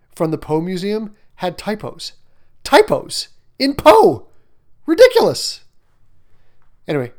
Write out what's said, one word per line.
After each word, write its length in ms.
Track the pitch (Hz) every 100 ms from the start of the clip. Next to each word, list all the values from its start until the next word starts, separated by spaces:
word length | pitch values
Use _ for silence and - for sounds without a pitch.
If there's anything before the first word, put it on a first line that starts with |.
| _ -
from 140 | 160
the 80 | 151
Poe 240 | - 160
Museum, 520 | 175 180 202 214 214 - _ -
had 220 | 180 -
typos. 560 | 202 214 135 - - - _ - - _
Typos! 640 | - - 415 143 - - - - _ -
In 160 | 277
Poe! 540 | 285 302 440 202 117 - - _ _ _ - -
Ridiculous! 760 | 330 508 440 185 - - - - _ _ _ - - - - - - - _ -
Anyway, 240 | 147 120